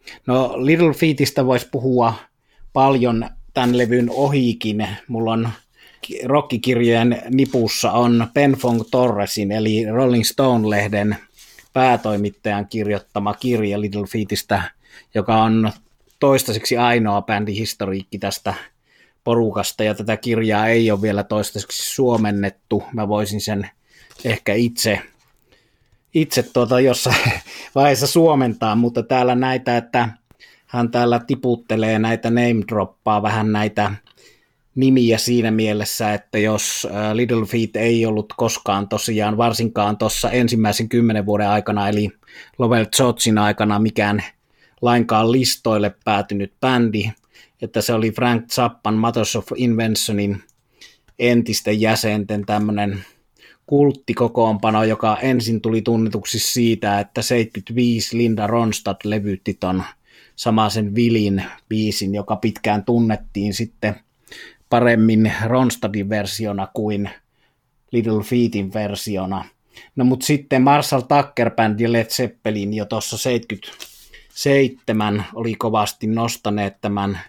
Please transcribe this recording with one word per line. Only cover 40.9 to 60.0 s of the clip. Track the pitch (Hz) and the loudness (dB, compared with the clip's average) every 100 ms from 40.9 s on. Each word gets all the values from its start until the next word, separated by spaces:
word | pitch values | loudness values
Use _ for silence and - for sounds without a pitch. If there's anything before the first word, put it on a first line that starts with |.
| 120 117 107 101 | 2 2 2 0
vuoden | 104 101 | 0 2
aikana, | 104 101 104 101 | 0 0 -2 0
eli | 104 104 - _ - - - | 0 -2 -6 _ -20 -16 -4
Lovell | 117 117 107 - | 2 2 2 2
Georgein | 127 120 117 107 | 2 2 2 4
aikana | 104 104 107 104 | 2 2 0 2
mikään | 110 110 104 104 - - _ _ _ _ | 0 0 0 0 -4 -14 _ _ _ _
lainkaan | 120 120 117 110 113 | 2 2 2 2 2
listoille | 131 120 - 117 107 104 - | 2 0 -2 0 0 0 -2
päätynyt | - 104 101 101 98 _ | -2 -2 -2 -6 -6 _
bändi, | 131 123 117 107 107 - _ - - _ | 0 2 2 0 -4 -8 _ -20 -20 _
että | 117 117 | -6 -4
se | - | 0
oli | 113 113 | 0 0
Frank | 107 123 117 117 | 0 0 0 -2
Zappan | - 120 - 107 | -2 -2 -2 -2
Mothers | 110 113 117 104 110 | 0 0 0 -2 -4
of | - - | -6 -2
Inventionin | 123 113 113 107 - 104 101 98 - _ _ _ - _ _ - | 0 0 0 -2 -2 -2 -2 -4 -10 _ _ _ -20 _ _ -2
entisten | 123 120 113 107 104 107 | 2 2 2 -2 -2 0
jäsenten | 110 110 110 107 101 104 101 | 2 2 0 -2 -2 -4 -2
tämmönen | 104 107 104 101 98 - _ _ _ - _ - | -2 0 -2 -2 -4 -10 _ _ _ -20 _ -2
kulttikokoonpano, | 143 143 139 - 113 120 123 113 107 113 107 | 2 2 2 -4 -2 0 2 2 2 0 2
joka | 110 110 110 107 | 2 0 0 0
ensin | 131 123 113 113 | 0 0 0 -2
tuli | 110 113 | -2 -2
tunnetuksi | 107 117 113 104 - 113 | 0 0 0 -2 -6 -6
siitä, | - 127 117 107 104 101 | -4 0 2 2 0 -2
että | 101 117 | -2 -6
seitkytviis | - 120 110 104 - 117 120 113 - | -2 0 -2 -6 -6 0 0 0 -2
Linda | 117 120 107 104 | 0 0 0 0
Ronstadt | 117 113 104 101 95 | 0 0 -2 -6 -6
levytti | 104 107 101 95 - 95 | -4 -4 -2 -4 -6 -4
ton | 92 92 92 - | -2 -2 -4 -12